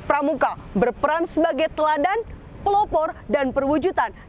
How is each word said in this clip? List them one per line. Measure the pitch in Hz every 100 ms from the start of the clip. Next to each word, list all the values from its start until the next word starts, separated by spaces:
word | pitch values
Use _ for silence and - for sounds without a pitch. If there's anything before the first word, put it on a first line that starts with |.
| -
Pramuka | 285 285 285 254 185 -
berperan | 202 220 226 285 320 339
sebagai | - 330 294 320
teladan, | - 302 302 339 415 440 - - -
pelopor, | - 403 415 339 320 339 -
dan | 294 269
perwujudan | 220 277 302 320 370 240 -